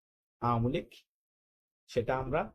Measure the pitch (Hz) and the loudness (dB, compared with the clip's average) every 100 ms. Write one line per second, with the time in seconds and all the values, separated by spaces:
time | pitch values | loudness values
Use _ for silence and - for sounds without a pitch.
0 | _ _ _ _ 120 120 120 165 - - | _ _ _ _ 0 2 2 0 -6 -16
1 | _ _ _ _ _ _ _ _ - 127 | _ _ _ _ _ _ _ _ -4 -2
2 | 113 131 131 151 214 | 0 -2 0 -2 -2